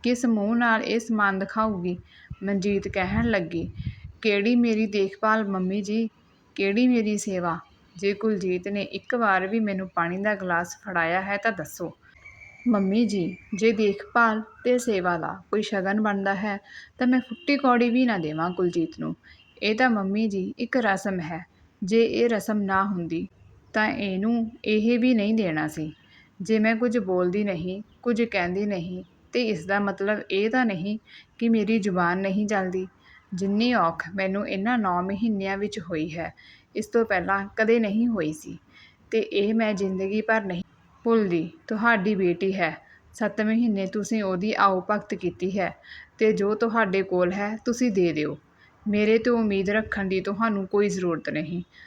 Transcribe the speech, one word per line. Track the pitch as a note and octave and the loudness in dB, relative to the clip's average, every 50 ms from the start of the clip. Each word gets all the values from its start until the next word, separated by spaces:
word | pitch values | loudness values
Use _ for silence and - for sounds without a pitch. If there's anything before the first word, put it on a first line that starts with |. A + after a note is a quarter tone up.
| - | 0
ਕਿਸ | A#3+ B3 A#3+ C4 | 0 0 0 2
ਮੂੰਹ | A#3+ A3+ G#3+ G3+ G#3 A#3 | 0 2 2 2 0 2
ਨਾਲ | A#3 A#3+ A#3 A3+ A3 - | 2 2 2 2 2 0
ਇਹ | - G#3 A#3 | 0 -2 -2
ਸਮਾਨ | A3+ - A3+ G#3+ G#3 G3 F#3+ F#3+ | -2 -2 0 2 2 2 2 0
ਦਿਖਾਊਗੀ?" | G3 G3 - A3 A3 A3 G#3 F#3 F3 F3+ F3+ F3 - - - - - - - - F#3+ | -4 -4 -2 -2 0 0 -2 -2 -4 -4 -6 -6 -10 -20 -20 -20 -18 -18 -14 -8 -4
ਮਨਜੀਤ | G3 G3+ G3 F3 G#3 G3+ G3 - | -2 -2 0 0 0 -2 -2 -2
ਕਹਿਣ | G3+ - G3+ F#3 F#3 G3+ A3 A#3 | -4 -4 -2 -2 0 0 0 0
ਲੱਗੀ, | A#3+ A3 G3 F3 D#3+ F3 E3 - - - - - - - - - - - - | 2 0 0 -2 -2 -6 -6 -6 -6 -8 -8 -8 -8 -8 -10 -18 -20 -18 -4
"ਕਿਹੜੀ | - A3 G3+ G3+ G3+ A3+ B3 | 0 0 2 2 2 2 4
ਮੇਰੀ | A#3+ A#3+ A#3 A3 G#3+ A3 | 4 4 4 2 0 0
ਦੇਖਭਾਲ | G#3 G3+ G#3 G3 F#3+ G3 - - G#3+ A3 A3 A3 | 0 0 0 -2 -2 -2 -2 0 2 2 2 0
ਮੰਮੀ | G3 G3 F#3+ F#3 F#3 F#3+ G#3 | -2 -2 -2 -2 -2 -2 -4
ਜੀ, | G3+ G3 G#3 A3+ A3+ A3 _ _ _ _ _ _ _ _ _ | -4 -2 -2 -2 -2 -2 _ _ _ _ _ _ _ _ _
ਕਿਹੜੀ | - G3 G3 G3+ A3 B3+ | -2 0 2 2 4 4
ਮੇਰੀ | B3+ B3 A#3 G#3+ G#3 G#3+ | 4 4 4 2 2 0
ਸੇਵਾ? | G3+ - G#3+ F#3+ F3+ F3 F3 E3 F3 - _ - _ _ _ _ | -2 -2 -4 -4 -2 -2 -2 -4 -4 -8 _ -20 _ _ _ _
ਜੇ | E3+ G#3 G3 G3+ | -2 -2 -2 -2
ਕੁਲਜੀਤ | G3+ - A3 G#3+ F#3+ F3+ F#3 F3+ F#3 F3+ | 0 0 0 0 0 0 -2 -2 -2 -2
ਨੇ | G3+ G3+ G3+ | -4 -4 -4
ਇੱਕ | G3 - - - _ _ - | -4 -6 -8 -12 _ _ -2
ਵਾਰ | A#3+ A#3 G#3 F#3+ F#3 F#3 | 0 2 2 2 2 2
ਵੀ | F#3+ G#3+ A#3 | 0 0 0
ਮੈਨੂੰ | A3 G#3 G3 F#3+ F#3+ F3+ | 0 0 -2 -4 -6 -4
ਪਾਣੀ | _ F3 E3+ E3+ F3+ | _ -2 -2 0 -2
ਦਾ | F#3+ G3 G#3+ G#3+ | -2 -2 -2 -2
ਗਲਾਸ | G3 F#3+ F3+ F3 E3+ F3 F3 - | -2 -2 -2 -2 -2 -2 -4 -10
ਫੜਾਇਆ | - - G#3+ F#3 F3 E3 D#3+ E3+ F#3 | -16 -14 -6 -2 -2 0 0 0 -2
ਹੈ | F#3+ G3+ G3+ | -2 -2 -6
ਤਾਂ | G3+ - A3+ | -2 -2 -2
ਦੱਸੋ। | G#3+ F3+ D3+ C#3+ - - F3+ D#3+ - _ _ - _ - - - - - - - - - - | -2 -2 -8 -10 -10 -10 -10 -10 -10 _ _ -20 _ -20 -20 -20 -20 -20 -20 -20 -20 -4 0
ਮੰਮੀ | B3 A3 G3+ G3 F#3+ G3 A3+ A#3+ | 2 2 2 2 2 2 2 2
ਜੀ, | G#3 G3+ G3 E3+ - F3+ - - - - | 2 0 -2 -2 -4 -6 -10 -12 -12 -6
ਜੇ | F#3 A3 A3+ | 2 2 2
ਦੇਖਭਾਲ | A3 G#3 G#3+ G3+ G3 G3+ - - - A#3 A#3 A3+ G#3+ A3 A3 - - - - | 4 4 2 2 2 0 -8 -2 2 4 4 4 2 0 -4 -8 -16 -6 0
ਤੇ | B3 B3 | 0 0
ਸੇਵਾ | B3 B3 - G#3+ F#3+ F3+ F3+ F3 | 2 2 0 -2 0 0 0 0
ਦਾ | E3 D#3+ - - F#3+ - _ | 0 -2 -6 -8 -10 -6 _
ਕੋਈ | - G#3+ | -2 -2
ਸ਼ਗਨ | G#3 - - G3 F#3 F#3+ G3+ G#3+ | -2 0 -2 -2 0 0 0 0
ਬਣਦਾ | G#3+ G#3+ G3+ G3 G3 G3 G3 | 0 0 0 0 0 -2 -2
ਹੈ | F#3 G3+ G#3+ G3 G#3 _ - - - - - _ | -2 -2 -4 -4 -6 _ -16 -20 -20 -20 -20 _
ਤਾਂ | - B3+ | 0 2
ਮੈਂ | B3 B3+ B3+ | 4 4 2
ਫੁੱਟੀ | - - A3+ - - - C#4+ | 2 -2 -14 -8 0 0 0
ਕੌੜੀ | C#4 C#4+ B3+ A#3+ A#3+ A#3+ A#3+ | 4 4 4 4 6 4 4
ਵੀ | A3+ B3+ C4 | 4 4 4
ਨਾ | A#3+ A3 | 4 2
ਦੇਵਾਂ | F#3 D#3+ D3+ D3+ D#3 E3 F3+ | 0 -2 -2 -2 -2 -2 -2
ਕੁਲਜੀਤ | F#3 - F#3 F3 F3 F3 D#3+ D#3+ - - | 0 0 0 0 2 0 -2 -2 -4 -8
ਨੂੰ। | D#3+ D3+ E3+ _ _ - - - _ _ _ - - | -6 -6 -6 _ _ -20 -20 -20 _ _ _ -4 -2
ਇਹ | G#3 A3 | -2 2
ਤਾਂ | A3 C4 B3+ | 2 4 2
ਮੰਮੀ | A3+ G#3 G3 F#3+ G3 G#3+ A3+ | 4 2 0 0 0 0 0
ਜੀ | A3 G3 G3 F#3 G3 - - | 0 0 -2 -4 -4 -4 -6
ਇੱਕ | A#3+ A#3 - | -6 -2 0
ਰਸਮ | C4 A3+ G#3 G3 F#3+ - G#3 F#3+ F3+ | 0 2 2 0 0 -2 -4 -4 -4
ਹੈ, | E3 D#3 F3 D#3+ F3 _ _ _ - _ _ _ G#3 | -6 -6 -8 -10 -12 _ _ _ -20 _ _ _ -4
ਜੇ | F3+ G#3+ A3+ A#3 | 2 4 4 4
ਇਹ | - - - A#3 A#3+ | 4 2 2 2 2
ਰਸਮ | A#3 G3+ - - G#3+ G#3 | 2 0 0 -2 -2 0
ਨਾ | G3+ F#3+ F#3+ F#3+ G3 | 0 0 2 0 0
ਹੁੰਦੀ | G3+ G3+ F3 F3 D#3+ E3 E3 - F#3+ _ _ - - - - _ - - | 0 -2 -4 -4 -4 -4 -4 -6 -8 _ _ -20 -20 -20 -20 _ -6 -2
ਤਾਂ | A3 G#3+ | 0 0
ਇਹਨੂੰ | G#3 - - G3+ G3+ F#3+ F#3 G3+ A3+ A#3 A#3 A3+ A3 - - - | 0 0 -2 -4 -4 -2 -2 0 0 0 0 -2 -4 -8 -8 -2
ਇਹ | - G#3+ G#3+ G#3+ A3+ A#3+ A#3 | 0 0 2 4 2 2 4
ਵੀ | A#3 B3+ B3+ | 4 4 4
ਨਹੀਂ | A3 G3 G#3 A3+ | 4 2 2 2
ਦੇਣਾ | A3 G#3 F3+ D#3 D#3 D#3 | 2 2 0 0 -2 -2
ਸੀ। | D#3 D3+ D#3+ D#3 D#3 D3 _ _ _ - - - _ _ _ | -4 -4 -6 -8 -8 -10 _ _ _ -20 -20 -20 _ _ _
ਜੇ | F#3+ E3+ A3 A3 | -2 0 2 4
ਮੈਂ | G#3+ A3 A3+ | 4 2 2
ਕੁਝ | A3 B3 A#3+ G#3+ | 2 0 0 0
ਬੋਲਦੀ | B3 G3 F#3 F#3 F3+ F3+ F3+ F3 G#3 G#3+ | 0 0 2 0 2 2 2 0 0 0
ਨਹੀਂ, | G3+ F#3 E3 E3 F3+ F#3 G3+ G#3+ _ - _ - | -2 -2 -4 -4 -6 -6 -8 -10 _ -20 _ -2
ਕੁਝ | A#3+ A#3+ G#3 A#3 | -2 0 0 0
ਕਹਿੰਦੀ | A3+ - G3 F3 F3 F3+ G3 G#3 | 0 0 -2 0 0 -2 -2 -2
ਨਹੀਂ | G#3 G3+ F#3 E3 F#3 F3+ F3+ E3+ - _ _ _ _ - | -2 -2 -4 -4 -6 -8 -10 -12 -14 _ _ _ _ -2
ਤੇ | B3 B3 | -2 0
ਇਸ | A3 G#3 D#3+ D#3+ | 0 -2 -4 -2
ਦਾ | F#3 G3 G3+ | -2 0 0
ਮਤਲਬ | G3+ G3+ G3 F#3+ G3 G3+ G#3+ G#3 - - | 0 0 -2 -2 -2 -2 -2 -2 -2 -2
ਇਹ | F#3+ F#3+ G#3 A3 | -2 0 0 2
ਤਾਂ | A3 B3+ B3+ | 2 2 2
ਨਹੀਂ | A3 G3 E3 F3 G3+ G#3+ A3 _ - - - - _ _ | 2 0 -2 -4 -4 -6 -6 _ -16 -20 -20 -20 _ _
ਕਿ | _ A#3 A#3 | _ 0 2
ਮੇਰੀ | A3+ A3 G#3 G3+ A3+ A3+ | 2 2 4 2 2 2
ਜ਼ੁਬਾਨ | F#3+ G#3 F3+ F3+ F3 E3+ F3+ | 2 0 0 2 2 2 2
ਨਹੀਂ | F#3+ G3 G3 F#3+ G#3 G#3+ | 0 0 0 0 0 0
ਚੱਲਦੀ। | G3+ G#3+ G3 F#3+ F#3 F3+ F#3 F#3 F#3 _ _ _ - - - _ _ - | 0 0 0 -2 -2 -4 -4 -6 -6 _ _ _ -20 -20 -20 _ _ -6
ਜਿੰਨੀ | F3 G3 G3 G3+ G#3 A#3 B3 B3 | -4 -2 0 2 2 2 2 4
ਔਖ | A3 F3 E3 D#3+ - - E3 F#3 | 4 2 2 0 -2 -8 -8 -4
ਮੈਨੂੰ | G3 F#3+ F#3+ F#3+ G3+ G#3 - | -4 -2 -2 -2 -2 -4 -4
ਇਹਨਾਂ | - F#3+ G3 A3+ B3 | -4 -2 0 0 0
ਨੌ | A#3 G#3 F#3+ F3 F3 | 0 0 0 0 0
ਮਹੀਨਿਆਂ | F3+ F#3+ G3+ F#3+ A3+ A#3 G#3+ G3 F#3+ F#3+ G3 | -2 -2 -2 -2 0 0 0 0 -2 -4 -2
ਵਿੱਚ | G3 G3+ G#3 G#3 - | -4 -4 -6 -6 -8
ਹੋਈ | E3 E3+ F3+ D#3 D#3 F3 D#3 | -8 -6 -4 -4 -4 -4 -6
ਹੈ, | E3+ D#3+ E3 - _ - - - - _ _ _ | -8 -8 -10 -10 _ -20 -20 -20 -20 _ _ _
ਇਸ | - G#3+ | -8 -8
ਤੋਂ | - - A#3 A3+ | 0 0 0 2
ਪਹਿਲਾਂ | A3+ G3+ F3+ E3+ F#3 G3 G3 G3 G3+ - | 2 0 -2 0 0 -2 -2 -2 -6 -2
ਕਦੇ | - A3 A3 A3+ A#3+ | -2 2 4 4 4
ਨਹੀਂ | A3+ G3+ G3+ A3 A#3 | 2 2 0 0 0
ਹੋਈ | A#3+ A3+ G3 D#3+ D3+ D#3 | 0 0 0 -2 -4 -4
ਸੀ | - - - E3+ - _ _ _ - - - _ _ _ _ | -8 -12 -16 -16 -16 _ _ _ -20 -20 -20 _ _ _ _
ਤੇ | - A3 | -2 -2
ਇਹ | G#3 - - G3+ G3+ G#3 A3 | 0 0 0 0 2 2 2
ਮੈਂ | A3+ A3+ G#3+ G#3+ | 2 2 0 0
ਜ਼ਿੰਦਗੀ | F#3 G3+ F#3+ F#3+ F#3 F#3+ F#3+ G3+ G#3+ | -2 -2 -2 -2 -2 -2 -2 -2 -2
ਭਰ | G#3+ - A3 A3 | 0 2 0 0
ਨਹੀਂ | G3+ F#3+ F3 F3 F#3+ _ _ _ _ _ _ _ _ | 0 -2 -6 -6 -8 _ _ _ _ _ _ _ _
ਭੁੱਲਦੀ। | A#3 A3+ A3+ G#3 F#3+ E3+ E3 D#3+ E3+ - - _ | 2 4 4 4 2 0 0 -2 -4 -8 -16 _
ਤੁਹਾਡੀ | - A3+ G#3+ A3 A#3 A#3 G#3+ F3+ G#3+ G#3+ | -6 -4 0 2 4 4 4 2 0 2
ਬੇਟੀ | F#3 F#3+ F3 E3+ E3+ G3 G3 F#3+ | 2 2 2 2 2 0 -2 0
ਹੈ, | G3 F3 D#3 D#3 - - - - - _ - - | 0 -2 -2 -2 -8 -16 -20 -20 -20 _ -20 -8
ਸੱਤ | - A3+ G#3 G#3 - | -4 -4 -4 -2 0
ਮਹੀਨੇ | G#3+ G#3+ A3 A3+ A#3+ A#3 G#3 G3 F#3+ | 0 2 2 2 2 2 0 0 -2
ਤੁਸੀਂ | F#3+ - G#3 G3+ G3+ A#3 A3 G#3 | -4 -4 -6 -4 -2 -2 -2 0
ਉਹਦੀ | F#3+ F#3 F3 F#3 G#3+ - | -2 -2 -2 -2 -2 2
ਆਓ | - - G3 F#3+ F#3 F#3 - | 4 4 4 4 2 0 0
ਭਗਤ | - G3+ G3+ - G#3+ | -2 -2 -2 -6 -8
ਕੀਤੀ | - - F3 F3 - F3+ F#3+ F#3 G3+ | -4 -4 -6 -4 -4 -6 -4 -2 -2
ਹੈ | F3+ E3 D#3+ - _ - - - - _ _ | -2 -4 -4 -10 _ -20 -20 -20 -20 _ _
ਤੇ | - A3 A3 G#3 | 2 2 2 4
ਜੋ | F3+ G3 G3+ G#3+ | 2 2 0 0
ਤੁਹਾਡੇ | G#3 A#3+ A#3 G#3+ A#3 A3 F#3+ F3+ G3 | 0 0 0 2 2 0 2 2 0
ਕੋਲ | F#3+ F#3+ F3+ F3+ F3+ F3 | 0 0 2 2 2 2
ਹੈ | F#3 G3+ G3+ G#3 G#3+ A3 - | 0 -2 -4 -4 -6 -4 -4
ਤੁਸੀਂ | - A#3 A#3 B3 B3 | -4 0 2 0 2
ਦੇ | F#3+ F#3+ F3+ E3+ D3+ | 4 4 2 2 2
ਦਿਓ। | D3+ D3+ D3 C#3+ - _ _ _ _ - _ _ _ - | 0 -2 -4 -4 -8 _ _ _ _ -20 _ _ _ -4
ਮੇਰੇ | G#3+ G3+ G#3 G#3 G#3+ A3 | -2 0 2 4 4 4
ਤੋਂ | A#3 A3+ B3 A#3+ A#3 | 4 4 2 2 2
ਉਮੀਦ | A3 G#3 G3 G3 F#3+ F#3+ | 2 2 0 0 0 0
ਰੱਖਣ | G#3 A3 G#3+ A3 - G#3+ G3 | 0 0 -2 -2 -4 -4 -2
ਦੀ | F#3+ F#3+ F#3+ | -2 -2 -2
ਤੁਹਾਨੂੰ | F#3 G3 G3+ F#3+ A3+ A3+ G#3 G3 G3 | -2 -4 -2 0 0 0 0 -2 -4
ਕੋਈ | F#3+ - G3+ G#3 G#3 | 0 0 2 2 2
ਜ਼ਰੂਰਤ | F3 F#3+ F#3 F3 E3 D#3 - - | 0 -2 -2 -2 -2 -2 -4 -6
ਨਹੀਂ। | D3 D3+ D3+ D3 F3 F3 F3 _ _ - - | -6 -6 -6 -4 -6 -8 -8 _ _ -20 -20